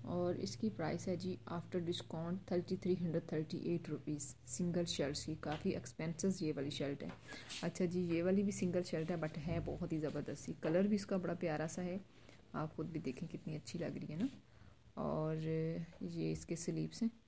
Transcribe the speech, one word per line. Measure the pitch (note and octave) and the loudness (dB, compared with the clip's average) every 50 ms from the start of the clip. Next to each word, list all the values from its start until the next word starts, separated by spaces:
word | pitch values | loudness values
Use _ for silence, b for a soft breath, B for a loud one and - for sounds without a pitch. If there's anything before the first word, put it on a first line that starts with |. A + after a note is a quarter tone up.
| - | -4
और | - F3 F3+ F3 F3 F3+ | -2 0 2 2 2 2
इसकी | - - G3 - - - A3 | 0 -2 -4 -2 0 0 0
price | G3 - - D#3 - E3+ - F#3+ | 0 0 0 0 0 0 0 0
है | F3+ | -2
जी | E3+ F3+ F#3 F3+ - - - | 0 0 -4 -4 -4 -6 -6
after | E3+ E3+ E3 - - F#3 | -4 -4 -4 -2 -2 0
discount | E3+ E3 F3 - - - - D#3+ E3 E3+ F3+ F#3+ - - | 0 0 -2 -2 -4 -4 -4 -2 -2 -2 -2 -2 0 2
थर्टी | F#3+ F3+ F3 - F#3+ | 2 2 2 2 -2
थ्री | F#3+ - F#3 F#3 | 0 4 2 4
हंड्रेड | F3+ F3 E3+ D#3 E3 E3 - | 4 4 2 2 2 0 2
थर्टी | E3+ D#3 D#3 D#3 - - - E3 F3 | 0 0 0 0 -2 -2 0 2 0
एट | E3 E3 E3 | 0 0 -2
rupees | D3+ C#3+ - - D3+ D3 - - - - - - | -4 -4 0 -2 -2 -2 -2 -6 -8 -12 -10 -8
Single | - - F3+ F3 E3+ F3+ F3 | -2 0 2 2 4 2 2
shirts | E3+ - - D3 C#3 D3 - - | 2 2 2 2 2 0 -2 -2
की। | - D#3 D#3+ - | -4 -4 -4 -2
काफ़ी | D3+ D3+ D3+ - G3 | -2 -2 0 2 0
एक्सपेंसिव | - - - - - - D#3+ E3 E3 - - G3 F#3 - | 0 0 -4 -8 -6 -4 -4 -2 -2 2 2 2 2 2
ये | - D3+ | 0 0
वाली | D3+ D3 C#3 D3 | 0 0 -2 -2
shirt | C#3+ - C#3+ C#3 C#3+ C#3+ | 0 0 0 0 0 -2
है। | - E3+ - - B B B B B B B B - | -4 -8 -8 -10 B B B B B B B B -2
अच्छा | F3 - - F#3 | -4 2 2 2
जी, | E3+ F3 F3+ F3+ | 2 4 2 2
ये | E3+ E3+ E3 | 4 4 4
वाली | E3+ F#3 F#3+ G3+ | 6 6 6 6
भी | G3+ G3+ | 6 4
single | G3 - F#3+ F3+ E3+ F3+ | 2 2 2 4 4 2
shirt | F3+ - - D#3+ D#3+ E3 | 2 2 0 0 0 0
है | F3+ E3 | 0 0
but | D#3+ D#3 - D#3+ | 0 -2 -2 -2
है | C#3+ F3 E3 E3+ D3+ | -2 0 0 0 0
बहुत | D3 C#3+ - F3+ - | 0 -2 -2 0 0
ही | E3 D#3 | 0 0
ज़बरदस्त | D#3 C#3+ C#3 D3 - - C#3+ - - | 0 0 0 -2 -2 -4 -6 -6 -6
सी। | - D#3+ - | -6 -6 0
color | - D#3+ D#3+ F3+ G3 G#3 | 2 4 6 6 6 6
भी | G#3+ | 4
इसका | G3+ G3 - G3+ F#3 | 2 2 0 0 0
बड़ा | F3 E3+ E3+ | 2 0 0
प्यारा | E3+ - E3 D3+ D3+ D#3 D#3+ | 0 0 0 0 0 0 -2
सा | - - | -2 -2
है, | F3+ F3+ F3+ F#3+ F#3+ B B B B B B B B - - | -2 -2 -2 -4 -6 B B B B B B B B -8 -4
आप | - D#3 D#3 - | -4 -4 -2 -2
ख़ुद | - D#3 E3+ | -4 -4 -2
भी | E3 D3+ | -2 -2
देखें | - C3+ B2 - F3 D#3+ | -2 -2 -2 -2 -6 -6
कितनी | - - - - D#3 | -6 -6 -6 -4 -6
अच्छी | D3 - - - E3+ | -6 -6 -6 -4 -2
लग | E3 C#3 - - | -2 -2 -2 -4
रही | - - | -6 -4
है | D3+ D#3+ | -2 0
ना। | A3 C#4 - - B B B B B B B B B - - D3 | 0 0 -2 -6 B B B B B B B B B -14 -6 -4
और | C#3+ D3+ D3 D#3 D#3 D#3 D#3+ D#3+ D#3 D#3+ D#3+ D#3+ D#3+ D#3+ E3 E3+ E3 E3 - - - F3 | -2 0 2 2 2 2 0 0 0 0 2 2 2 0 0 -2 -4 -6 -8 -8 -6 -4
ये | E3+ E3 D#3+ D#3+ | -2 0 0 0
इसके | D#3+ D#3+ - - E3 | 0 -2 -2 -4 -4
sleeves | D#3+ - - E3 D#3+ D#3 D#3 - - | -2 0 -2 0 0 0 -2 0 0
हैं। | A#3 A3+ - - - | 0 0 0 -2 -20